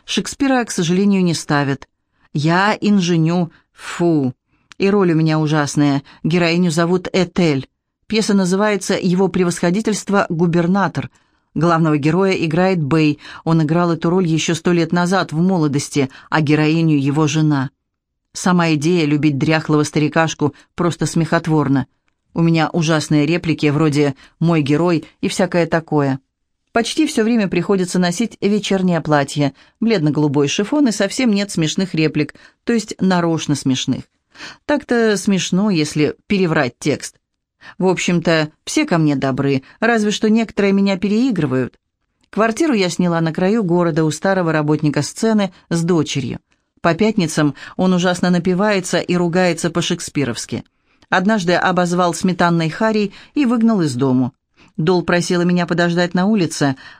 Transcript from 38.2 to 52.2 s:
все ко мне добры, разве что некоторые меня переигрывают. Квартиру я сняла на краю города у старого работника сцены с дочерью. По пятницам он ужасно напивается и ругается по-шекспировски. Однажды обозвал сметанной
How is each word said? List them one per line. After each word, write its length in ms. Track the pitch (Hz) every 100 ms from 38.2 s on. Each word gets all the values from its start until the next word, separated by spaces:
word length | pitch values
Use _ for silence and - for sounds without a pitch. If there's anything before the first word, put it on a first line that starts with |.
| 160 160 156 - -
все 200 | - 302
ко 120 | 170
мне 180 | 151 139
добры, 480 | 135 127 139 139 - -
разве 320 | 226 233 208
что 180 | 202 220
некоторые 440 | 220 220 - 196
меня 240 | 196 196 190
переигрывают. 840 | 202 214 262 180 147 127 123 - _ _ _ _ _
Квартиру 440 | 190 226 220 320
я 160 | 226 180
сняла 320 | 160 180 170
на 100 | 165
краю 320 | 156 185 233
города 400 | 185 175 170 160
у 80 | 156
старого 400 | 151 196 190 165
работника 500 | 156 147 151 156 147
сцены 520 | 143 - 226 214 196 - _
с 140 | 165
дочерью. 560 | 165 170 139 143 123 113 - _ _ _
По 120 | 170
пятницам 600 | 165 214 220 160 - 147 - - -
он 160 | 185
ужасно 380 | 180 180 180 180
напивается 680 | 180 180 180 214 196 180 175
и 160 | - 175
ругается 540 | 175 175 180 165 170
по-шекспировски. 960 | 170 - 175 - 147 127 117 - 117 - _ _ _ _
Однажды 440 | 180 190 220 175
обозвал 600 | 170 - 175 175 175 175
сметанной 560 | 165